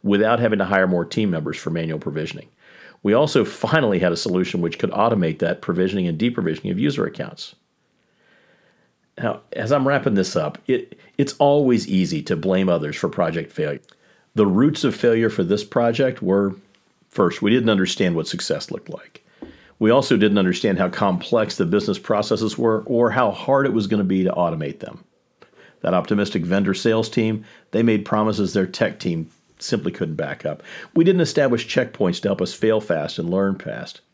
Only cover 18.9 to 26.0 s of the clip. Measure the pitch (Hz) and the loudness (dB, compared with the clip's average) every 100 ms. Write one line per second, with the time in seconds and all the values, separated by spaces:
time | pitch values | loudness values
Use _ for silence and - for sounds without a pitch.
18.9 | - - - _ _ - - - _ 107 | -16 -16 -20 _ _ -20 -20 -20 _ 4
19.9 | 123 123 117 104 101 92 90 110 92 90 | 4 4 4 4 4 2 2 0 0 -2
20.9 | - 101 90 - 117 107 - 90 98 104 | 0 0 0 0 0 0 -2 0 0 0
21.9 | 95 - 107 107 107 110 107 120 110 110 | -6 -2 -2 0 -2 -2 0 0 0 -2
22.9 | 120 120 117 120 98 - 135 139 110 98 | 0 2 2 0 -2 0 2 2 0 0
23.9 | 104 95 95 92 - 87 80 73 - - | 0 0 2 0 0 -2 -2 -6 -10 -14
24.9 | - - _ _ _ - _ - _ - | -16 -20 _ _ _ -20 _ -20 _ 0
25.9 | 90 | 0